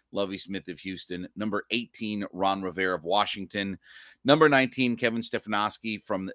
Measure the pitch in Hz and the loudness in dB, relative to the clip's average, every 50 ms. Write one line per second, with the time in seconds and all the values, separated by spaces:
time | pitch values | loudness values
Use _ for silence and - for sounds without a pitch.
0 | _ _ - 98 101 95 98 95 - - 98 95 - - 87 73 - 95 95 85 | _ _ -4 -4 -2 -2 -4 -6 -8 -6 -8 -8 -8 -10 -12 -10 -10 -10 -8 -8
1 | - - 90 87 90 - _ 92 107 107 98 101 - - 107 120 117 - - - | -8 -8 -8 -8 -8 -10 _ -8 -4 -4 -4 -4 -2 -2 -2 -2 -2 -6 -10 -8
2 | 117 107 107 101 101 - - 90 95 95 98 98 95 92 80 90 95 92 92 85 | -6 -6 -4 -4 -6 -6 -4 -2 0 0 0 0 -2 -4 -2 -2 0 0 0 -2
3 | 76 85 95 104 101 - - 104 95 - - 104 98 98 95 - _ - - - | -2 0 2 2 2 0 -2 -6 -8 -8 -6 -4 -4 -4 -6 -8 _ -18 -20 -20
4 | - - - _ - 123 143 160 160 151 143 131 131 127 - 131 131 120 117 113 | -20 -20 -18 _ 4 6 8 8 8 8 8 6 4 4 2 0 0 0 2 2
5 | 123 120 113 117 113 - - 107 - 107 107 104 107 107 - - - 113 107 98 | 2 2 2 0 -2 -2 -2 -4 -2 -2 0 0 0 0 -2 -4 -6 -6 -6 -6
6 | - - 104 92 95 92 | -4 -4 -4 -4 -4 -6